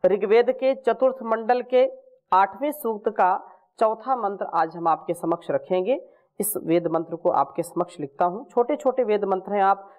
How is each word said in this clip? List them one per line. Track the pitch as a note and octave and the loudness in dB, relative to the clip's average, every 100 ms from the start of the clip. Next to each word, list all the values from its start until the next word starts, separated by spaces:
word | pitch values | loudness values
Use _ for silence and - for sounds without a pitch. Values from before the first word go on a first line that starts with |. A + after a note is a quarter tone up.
| F3+ | 2
ऋग्वेद | G3 G3 A3+ A#3 | 2 4 4 4
के | B3+ C4 | 2 0
चतुर्थ | C4+ - A3+ C4 B3+ | 2 0 2 0 0
मंडल | A3+ A3+ A3 B3 | -4 -2 2 0
के | A#3+ B3+ C4 - _ _ _ | 2 2 2 -2 _ _ _
आठवें | F#3 G3 - D4 | 2 2 0 -6
सूक्त | D4 A3+ G#3+ A3 | -4 -6 -4 -4
का | G#3+ F#3 G3 - - _ - | 0 0 0 -6 -20 _ -2
चौथा | A3 A3 B3 A#3+ | -2 0 -4 -2
मंत्र | G3+ G3 | -2 -4
आज | G#3 E3+ E3 E3+ | -4 -2 -2 -2
हम | E3+ | 0
आपके | D#3 - | 0 -2
समक्ष | E3 E3 E3+ - | -6 -2 -4 -2
रखेंगे। | C#3 - F#3 F#3 D4 - _ _ _ | -4 -2 -2 0 -2 -4 _ _ _
इस | G3+ - | -6 -6
वेद | D#3+ F3 E3 | 0 0 0
मंत्र | D#3+ D#3+ E3+ | -4 -4 -4
को | F3+ | 0
आपके | - C#3 - | 0 -2 -4
समक्ष | E3 E3+ F3 F3+ | -6 -6 -6 -8
लिखता | - - | -12 -4
हूं। | F3 F#3+ | -4 -4
छोटे | - - A#3+ - | -6 -2 -2 0
छोटे | C4+ - | -2 -2
वेद | A3 G#3 | 0 0
मंत्र | G3 F#3+ F#3+ | 0 -2 -2
हैं, | G3+ | 0
आप | F#3+ G3 - | 2 0 -6